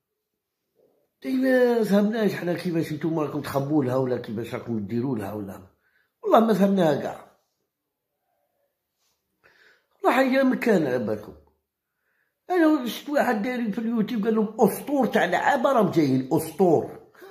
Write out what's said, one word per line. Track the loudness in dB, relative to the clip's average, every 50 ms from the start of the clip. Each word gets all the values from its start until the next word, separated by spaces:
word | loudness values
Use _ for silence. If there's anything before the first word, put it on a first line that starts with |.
| _ _ _ _ _ _ _ _ _ _ _ _ _ _ _ _ _ _ _ _ _ _ _ _ -8
دي | -4 -2
ما | 0 2 2 4 4 4 4 4 2 2
فهمناش | 2 2 2 2 2 0 0 0 0 -2
حنا | -2 -4 -4 -4
كيفاش | -4 -4 -2 -2 -2 -2 -2 -4
نتوما | -4 -4 -4 -2 -2 -2
راكم | -4 -4 -6
تخبوا | -8 -4 -4 -4 -2 0 0 0 2
لها | 2 0
ولا | 0 0 0 -2 -4
كيفاش | -4 -6 -8 -8 -8 -8 -8
راكم | -8 -8 -6 -6 -6
ديروا | -6 -4 -4 -4 -2 -2 -4 -6
لها | -6 -8 -8
ولا، | -10 -10 -12 -12 -16 -18 -20 _ _ _ _ _ _ _ _ _ _ 0
والله | 4 4 4
ما | 4 4 2
فهمناها | 2 2 2 4 2 2 2 2 0
كاع. | -2 -6 -10 -12 -16 -20 _ _ _ _ _ _ _ _ _ _ _ _ _ _ _ _ _ _ _ _ _ _ _ _ _ _ _ _ _ _ _ _ _ _ _ _ _ _ _ _ _ _ _ _ _ _ _ _ _ _ _ _ _
والله | _ 0 2 4 4
حاجة | 4 4 2 2 2
مكان | 2 0 0 2 2 2 2 2 0
على | -2 -2
بالكم. | -2 -4 -4 -6 -8 -12 -20 -20 _ _ _ _ _ _ _ _ _ _ _ _ _ _ _ _ _ _ _ _ _ -2
انا | 0 2 4 4 2 2 -2 -6
شفت | -8 -10 -10 -4
واحد | -2 0 0 0 0 -2
داير | -2 -4 -4 -4 -4 -4
في | -4 -4
اليوتيوب | -4 -2 -2 -2 -2 -2 -2 -2 -2
قال | 0 0
لهم | 0 0 -2 2 2
اسطور | 2 2 2 -2 -6 -2 0 0 0
تاع | 2 2 0 0
لعابه | 0 0 0 0 0 2 2 2 2
راهم | 2 2 2 2
جايين، | 2 2 2 2 2 0 0 0 -2
اسطور. | -2 -2 -4 -2 0 2 4 4 2 0 -2 -8 -16 -20 -20 _ -20 -14 -6